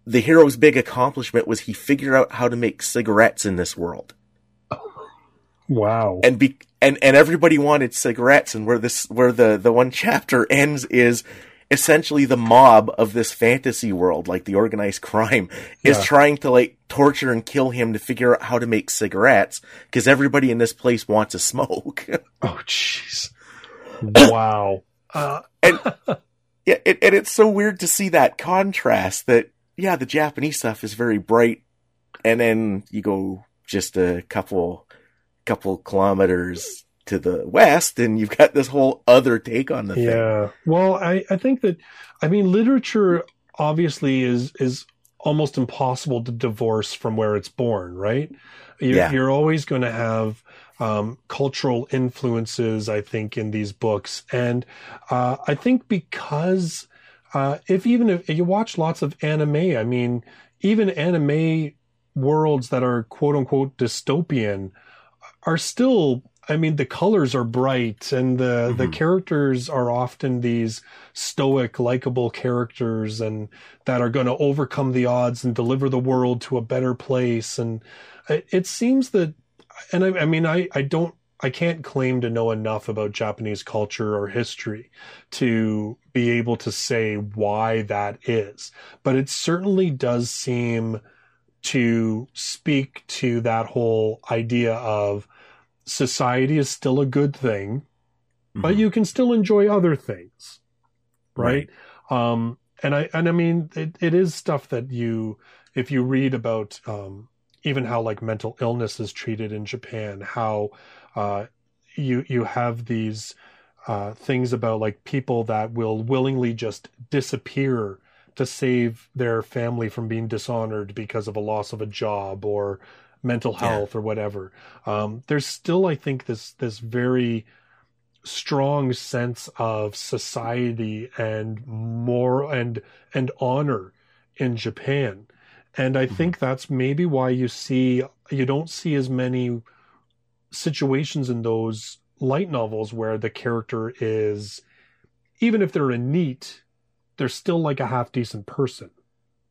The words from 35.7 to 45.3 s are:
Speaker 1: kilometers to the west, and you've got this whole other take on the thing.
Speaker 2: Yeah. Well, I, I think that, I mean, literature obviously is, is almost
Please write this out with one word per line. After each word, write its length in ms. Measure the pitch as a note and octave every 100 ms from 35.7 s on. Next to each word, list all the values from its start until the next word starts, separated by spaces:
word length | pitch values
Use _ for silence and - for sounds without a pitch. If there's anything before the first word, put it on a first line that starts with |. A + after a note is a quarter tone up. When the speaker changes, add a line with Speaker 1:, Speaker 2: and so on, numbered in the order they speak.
| F#2
Speaker 1:
kilometers 1080 | - G2 G2 F#2+ F#2 F2+ F2+ F2 - - - _ -
to 120 | F#2+
the 300 | F2+ - -
west, 520 | - D3+ D#3+ - -
and 200 | A#2 A2
you've 160 | G#2+ -
got 160 | D3+
this 140 | C#3+ B2+
whole 340 | C#3 C3 - -
other 320 | B2+ B2+ A2+
take 320 | B2 A2+ C3+
on 160 | C3+ G#2
the 80 | A2
thing. 80 |
Speaker 2:
Yeah. 460 | A#2 A2+ A2+ G#2+ G2+ - E3
Well, 300 | E3+ F#3+ F#3+
I, 280 | F3 F#3 -
I 80 | F#3+
think 240 | B3+ C4
that, 160 | G3+ E3+ - - - -
I 60 | D#3
mean, 240 | G#3 F#3
literature 720 | G3+ A#3 C4+ - A3 F#3+ E3+ - _ _ -
obviously 680 | D3+ D#3 E3+ - C#3 C3
is, 280 | B2+ B2 C3 -
is 260 | B2+ C3 - _ _ -
almost 380 | D3+